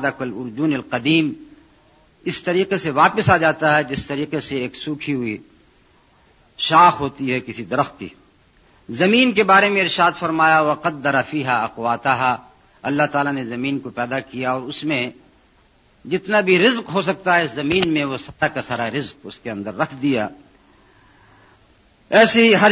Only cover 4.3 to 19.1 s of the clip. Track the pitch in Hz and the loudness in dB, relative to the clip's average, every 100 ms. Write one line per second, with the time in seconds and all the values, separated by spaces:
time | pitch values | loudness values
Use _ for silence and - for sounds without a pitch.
4.3 | 156 - 135 123 - 156 147 - 135 117 | -6 -6 -6 -6 -8 -10 -8 -4 -4 -4
5.3 | 104 - _ _ _ _ _ _ _ _ | -6 -12 _ _ _ _ _ _ _ _
6.3 | _ _ - - 160 175 147 139 - 135 | _ _ -8 2 6 6 4 -4 -4 -4
7.3 | 127 120 107 98 127 135 - 92 - _ | -4 -4 -12 -4 -2 -2 -6 -16 -16 _
8.3 | _ _ _ _ _ - 117 185 233 254 | _ _ _ _ _ -14 -2 2 4 2
9.3 | 202 196 196 202 196 175 - 175 170 170 | 2 4 4 4 0 -2 2 0 0 -4
10.3 | 160 160 160 151 147 175 147 139 135 123 | 0 4 4 2 0 -4 -2 -2 0 -2
11.3 | 151 131 120 113 - 117 120 139 123 127 | -4 -2 -2 -2 -4 -4 -2 0 0 0
12.3 | 117 - _ _ _ 117 143 147 143 143 | -2 -8 _ _ _ -4 0 0 0 -2
13.3 | 139 117 120 135 139 127 123 120 131 131 | -4 -6 -6 -4 -4 -6 -6 -4 -6 -8
14.3 | 123 127 131 127 143 151 139 120 - _ | -6 -4 -4 -6 -8 -4 -4 -4 -10 _
15.3 | _ _ _ _ _ _ _ 123 180 185 | _ _ _ _ _ _ _ -6 -6 0
16.3 | 214 185 180 220 233 190 180 175 180 185 | 0 4 4 4 2 -4 -4 -2 -4 0
17.3 | 170 160 117 143 185 180 156 143 131 - | 0 0 -4 -2 0 2 0 -2 -6 -10
18.3 | - 151 139 - 120 117 120 120 | -4 -4 -4 -6 -6 -4 -6 -8